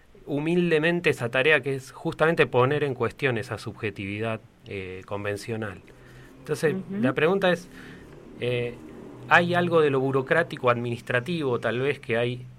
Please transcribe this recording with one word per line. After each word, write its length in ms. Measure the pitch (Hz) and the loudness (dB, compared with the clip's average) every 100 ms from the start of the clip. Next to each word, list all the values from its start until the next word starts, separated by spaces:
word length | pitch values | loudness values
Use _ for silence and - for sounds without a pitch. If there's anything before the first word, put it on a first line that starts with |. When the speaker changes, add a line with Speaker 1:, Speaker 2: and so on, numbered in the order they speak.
| _ - - | _ -20 -8
Speaker 1:
humildemente 840 | 143 156 175 175 160 160 175 165 | -4 0 2 4 2 2 2 2
esa 180 | 135 120 | 0 -2
tarea 320 | 131 143 151 | 2 4 4
que 140 | 139 135 | 2 -6
es 160 | - | -10
justamente 540 | - 165 156 156 165 139 | -10 -8 2 2 4 4
poner 360 | 127 127 147 | 4 4 4
en 120 | 143 | 0
cuestión 440 | 120 113 - 139 117 | 0 -2 0 -2 -2
esa 200 | 101 104 | -4 -8
subjetividad, 840 | - 98 110 98 98 104 113 110 - _ - | -8 -8 -8 -6 -8 -6 -4 -6 -10 _ -12
eh, 360 | 101 92 92 - | -10 -10 -12 -8
convencional. 720 | 101 101 101 - 113 110 95 - - - - - - | -6 -4 -6 -6 -6 -6 -10 -18 -20 -20 -20 -20 -18
Entonces, 340 | - 151 160 | -8 -2 0
Speaker 2:
Ujú. 260 | 185 180 196 | -2 -4 -2
Speaker 1:
la 120 | 170 | 0
pregunta 380 | - 156 190 185 | 2 2 2 2
es, 180 | 175 - - - - - - - - | 0 -4 -20 -20 -20 -20 -20 -20 -6
eh, 340 | 120 123 120 - - - - - - | -4 -2 -4 -8 -16 -18 -18 -16 4
¿hay 260 | 156 175 | 4 6
algo 260 | 175 175 165 | 2 4 4
de 100 | 151 | 4
lo 100 | 135 | 4
burocrático, 720 | 135 135 131 160 165 151 127 | 2 0 2 2 2 0 2
administrativo, 880 | 120 120 117 - 123 123 170 139 117 | 2 0 -6 -2 -2 0 -2 0 0
tal 200 | 120 113 | 0 0
vez, 200 | 135 139 | -2 -4
que 160 | - 117 | -2 0
hay 300 | 123 123 - | 0 -4 -10